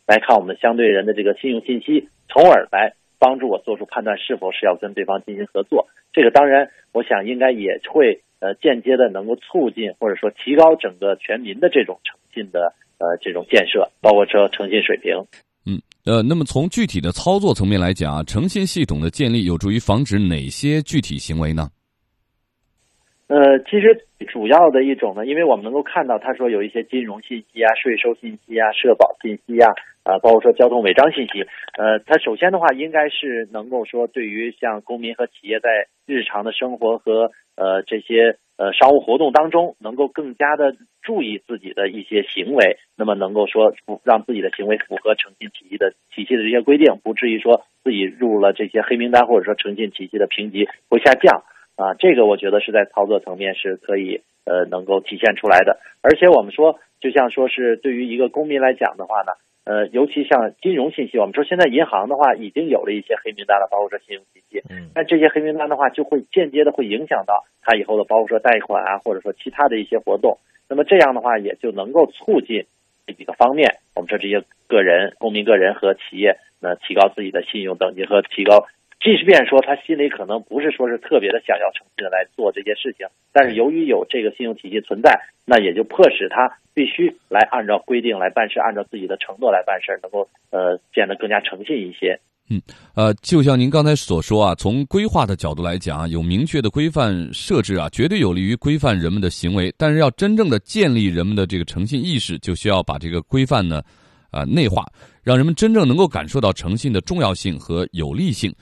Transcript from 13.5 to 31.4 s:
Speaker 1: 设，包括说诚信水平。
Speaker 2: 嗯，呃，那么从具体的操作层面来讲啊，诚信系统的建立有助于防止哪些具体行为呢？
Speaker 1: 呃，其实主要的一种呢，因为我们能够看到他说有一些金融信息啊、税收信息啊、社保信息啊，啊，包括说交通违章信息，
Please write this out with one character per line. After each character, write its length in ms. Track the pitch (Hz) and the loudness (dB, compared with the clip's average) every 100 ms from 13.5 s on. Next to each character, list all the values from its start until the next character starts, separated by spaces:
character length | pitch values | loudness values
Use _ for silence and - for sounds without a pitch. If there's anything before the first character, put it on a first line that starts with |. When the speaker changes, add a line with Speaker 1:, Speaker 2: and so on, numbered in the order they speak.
| 110 90 | 0 0
Speaker 1:
设， 200 | 104 92 _ | -2 -2 _
包 100 | 110 | 4
括 140 | 104 98 | 4 4
说 220 | 104 98 | 2 0
诚 200 | - 101 | -2 -4
信 140 | 104 | -2
水 140 | - - | -2 -4
平。 160 | 98 90 98 _ _ _ 92 | -4 -6 -8 _ _ _ -10
Speaker 2:
嗯， 120 | 98 - _ - | -10 -12 _ -2
呃， 160 | 113 | 0
那 120 | 113 | 2
么 100 | 165 | 0
从 240 | 143 131 170 | -2 -2 -2
具 160 | - 196 | -2 -2
体 140 | 92 | -2
的 120 | 80 | -6
操 260 | - 175 196 | -4 -2 0
作 160 | 196 | 0
层 140 | 113 98 | 0 0
面 100 | 101 | 0
来 140 | 87 | 0
讲 240 | 95 76 73 | -2 -4 -4
啊， 60 | |
诚 240 | 76 107 180 | -4 -4 -2
信 180 | 208 190 | -2 -4
系 180 | - | -2
统 160 | 110 76 | -2 -2
的 100 | 82 | -4
建 220 | - 131 | -2 0
立 120 | 117 | 0
有 120 | 87 85 | 0 -2
助 140 | 101 | -2
于 80 | 113 | -2
防 240 | - 104 | 0 0
止 160 | 143 101 | 0 0
哪 300 | 95 78 67 | 0 -2 -6
些 320 | - 143 156 | -6 -2 -2
具 180 | 147 151 | -2 -4
体 180 | - 71 | -4 -6
行 200 | - 80 | -6 -4
为 140 | 78 | -2
呢？ 160 | 80 76 _ _ _ _ _ _ _ _ _ _ _ _ _ _ _ - | -4 -6 _ _ _ _ _ _ _ _ _ _ _ _ _ _ _ 0
Speaker 1:
呃， 300 | 143 139 135 | 6 6 6
其 140 | 131 208 | 2 2
实 280 | 214 226 _ - - | 4 4 _ -20 -14
主 200 | 120 107 | -6 4
要 220 | 151 165 | 6 6
的 120 | 131 | 4
一 120 | 135 | 0
种 200 | 131 113 | -2 -4
呢， 120 | 95 123 | -6 -6
因 100 | 151 | -2
为 80 | |
我 100 | 165 | 0
们 80 | 110 | 0
能 80 | 107 | -2
够 120 | 139 | -6
看 240 | 143 175 135 | -4 -4 -2
到 120 | 110 | -4
他 140 | 131 | -4
说 160 | 127 123 | -4 -2
有 140 | 104 | -2
一 60 | 107 | -4
些 120 | 117 | -8
金 220 | 113 127 | -6 -6
融 160 | 113 104 | -8 -12
信 240 | - 120 - | -14 -14 -12
息 100 | 113 | -2
啊、 60 | 113 | 0
税 200 | 113 131 110 | 0 -2 -2
收 160 | 120 | -2
信 240 | 117 117 107 - | -4 -8 -18 -8
息 120 | 113 | -2
啊、 140 | 110 | 0
社 220 | 107 123 | 0 2
保 200 | 107 95 - | 4 4 2
信 180 | 113 104 - | -8 -10 -2
息 140 | 117 | 4
啊， 80 | 117 - - _ | 4 4 -8 _
啊， 160 | - 95 | -2 2
包 120 | 117 | 6
括 80 | 113 | 6
说 100 | 120 | 6
交 160 | 113 123 | 4 4
通 120 | 123 | 4
违 120 | 101 | 2
章 180 | 90 151 | 4 4
信 140 | 147 117 | 2 -8
息， 160 | 101 | -8